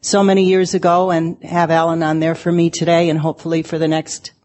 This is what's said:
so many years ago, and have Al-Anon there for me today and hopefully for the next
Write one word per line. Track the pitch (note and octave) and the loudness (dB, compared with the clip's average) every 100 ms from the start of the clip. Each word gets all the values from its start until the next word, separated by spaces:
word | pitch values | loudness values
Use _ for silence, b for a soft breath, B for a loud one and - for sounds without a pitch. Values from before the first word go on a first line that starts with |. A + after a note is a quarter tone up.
so | - G3+ | 0 2
many | G3 G3 | 4 4
years | F#3 F#3 F#3 | 4 2 0
ago, | F#3+ F3+ F3 F#3 | 0 2 2 2
and | E3+ E3 F3 | 0 -2 -8
have | - F3 E3 | -6 -2 0
Al-Anon | E3 E3 E3 D#3 D#3 | 2 0 0 -2 0
there | D#3+ | -2
for | E3 F3 | -2 -2
me | E3+ E3+ | 0 0
today | - E3 E3+ E3+ | 0 0 2 2
and | D#3 | 0
hopefully | D#3 D3+ E3 E3 | -2 -4 -4 -4
for | D#3+ D#3+ | -4 -4
the | D#3+ | -2
next | D#3 D#3 - - _ | -2 -4 -14 -16 _